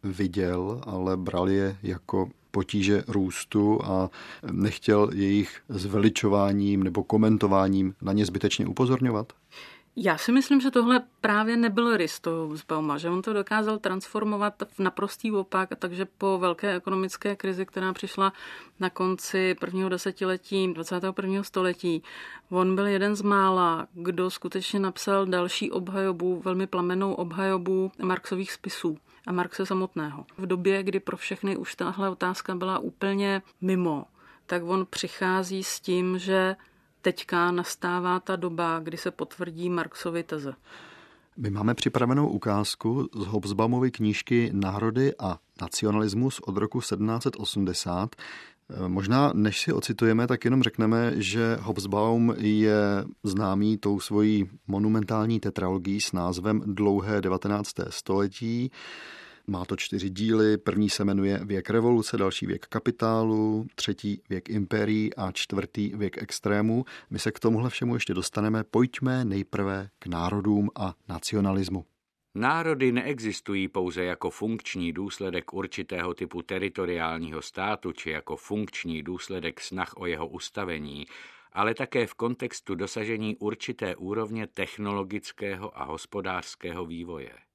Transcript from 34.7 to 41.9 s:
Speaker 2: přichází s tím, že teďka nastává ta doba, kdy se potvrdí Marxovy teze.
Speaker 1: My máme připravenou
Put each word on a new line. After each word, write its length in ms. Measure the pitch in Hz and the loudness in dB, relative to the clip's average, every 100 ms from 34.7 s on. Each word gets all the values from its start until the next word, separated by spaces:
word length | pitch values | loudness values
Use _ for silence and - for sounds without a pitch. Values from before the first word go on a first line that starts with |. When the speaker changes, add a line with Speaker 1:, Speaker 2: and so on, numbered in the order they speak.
| 190 190 | -2 -2
Speaker 2:
přichází 760 | - 180 - 185 185 180 190 | -6 -8 -2 0 0 0 -4
s 160 | 190 - | -6 -6
tím, 400 | - 180 180 185 | -2 0 0 -2
že 360 | 185 190 185 196 - _ _ _ | 2 2 2 -2 -12 _ _ _
teďka 500 | 185 180 - 175 175 | -2 -2 -2 2 2
nastává 680 | 175 180 - 180 180 180 180 | 2 -2 -4 -2 -2 0 0
ta 160 | 185 190 | -2 -4
doba, 440 | 180 165 170 165 | -2 -2 -2 -2
kdy 180 | 160 165 | -4 -6
se 140 | 185 | -6
potvrdí 580 | - 165 - 175 160 175 | -6 -10 -6 -8 -4 -2
Marxovy 540 | 175 156 - 175 170 | -2 -4 -6 -4 -4
teze. 300 | 160 156 139 127 - - - - - _ _ - | -4 -6 -8 -12 -20 -20 -20 -20 -20 _ _ -6
Speaker 1:
My 120 | 107 | -4
máme 240 | 101 107 | 2 2
připravenou 540 | 120 - | 2 2